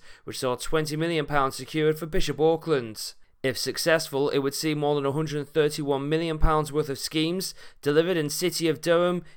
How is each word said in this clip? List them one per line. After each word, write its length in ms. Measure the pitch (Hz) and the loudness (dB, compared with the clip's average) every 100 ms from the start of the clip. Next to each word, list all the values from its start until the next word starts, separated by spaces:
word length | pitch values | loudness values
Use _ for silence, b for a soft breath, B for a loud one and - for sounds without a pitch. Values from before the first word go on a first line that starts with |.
| B B | B B
which 160 | - - | -12 -4
saw 160 | 131 | -2
twenty 400 | 123 - 160 151 | -2 0 0 0
million 300 | 151 165 165 | -2 0 0
pounds 320 | 151 147 135 - | 0 0 0 -4
secured 420 | 131 156 156 156 | -4 0 2 0
for 60 | |
Bishop 340 | 165 185 - 131 | 0 2 2 2
Auckland. 760 | 160 165 160 143 113 107 - - - _ | 2 2 0 -2 -2 -10 -12 -14 -20 _
If 140 | 135 117 | -4 -2
successful, 720 | 135 - 170 160 160 139 143 | -4 -2 2 2 2 0 2
it 100 | 143 | 2
would 140 | 139 | 0
see 200 | - 156 | -2 -2
more 220 | 151 147 | 0 0
than 100 | 147 | 2
a 60 | 139 | 0
hundred 280 | 143 160 147 | -2 -4 -6
and 80 | 139 | -2
thirty-one 580 | 160 151 151 143 139 143 | 2 2 0 -2 0 0
million 320 | 160 165 156 | 0 0 4
pounds 320 | 160 156 151 | 4 4 0
worth 160 | 143 135 | -2 -4
of 100 | 135 | -6
schemes 560 | - 160 160 185 - B B B | -2 0 0 -2 -6 B B B
delivered 340 | 143 147 170 | 2 4 4
in 140 | 170 147 | 0 -2
City 400 | - 175 160 165 | -2 -2 0 0
of 100 | 143 | 0
Durham, 440 | 170 170 175 180 B | 2 4 4 0 B